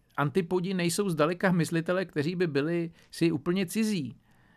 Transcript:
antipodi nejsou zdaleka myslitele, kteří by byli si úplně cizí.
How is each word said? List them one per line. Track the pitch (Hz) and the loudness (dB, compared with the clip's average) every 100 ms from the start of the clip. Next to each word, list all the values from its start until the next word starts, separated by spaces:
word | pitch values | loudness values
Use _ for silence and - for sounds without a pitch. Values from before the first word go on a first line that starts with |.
| _ - | _ -2
antipodi | 143 190 170 180 175 | 0 0 0 -2 0
nejsou | 190 175 170 202 | 0 0 0 0
zdaleka | 151 151 180 190 | 2 2 2 2
myslitele, | 175 151 165 160 185 | 2 2 0 0 -2
kteří | 175 151 147 180 | -2 -2 -2 0
by | 175 | 0
byli | 139 156 170 165 - - | 0 0 -2 -4 -10 -18
si | - 165 | 0 0
úplně | 151 - 185 180 | 0 0 -2 0
cizí. | 220 214 196 127 - _ _ _ | 0 0 0 -4 -10 _ _ _